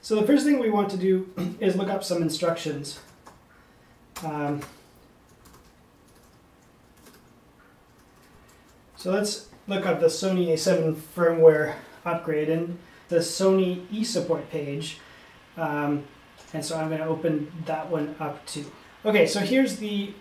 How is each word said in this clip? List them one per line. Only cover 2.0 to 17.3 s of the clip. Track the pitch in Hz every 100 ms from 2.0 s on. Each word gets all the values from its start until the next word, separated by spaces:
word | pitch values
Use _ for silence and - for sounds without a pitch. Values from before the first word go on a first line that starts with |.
some | - 170
instructions. | 160 - 170 - 156 139 139 - - - - - _ - _ - - _ - -
Um, | 156 147 147 143 - - - - - _ _ - - - - _ _ _ _ - - _ _ _ _ _ _ - - - - - - _ - _ _ - - - - - - - - - - -
so | 180
let's | 196 208 - - - -
look | 196 185
up | 156
the | 160
Sony | - 190 185 175
A | 160
seven | - 170 160 156
firmware | - 175 170 165 160 151 151 - - -
upgrade | 170 170 160 151 151
in | 165 170 175 - - -
the | 170
Sony | 165 - 190 190 185 180 -
eSupport | 214 220 175 151 156 -
page. | 156 139 143 156 - - - - - - -
Um, | 156 147 147 143 - - - - -
and | 156
so | 156 160
I'm | 156
gonna | 156 160
open | 151 170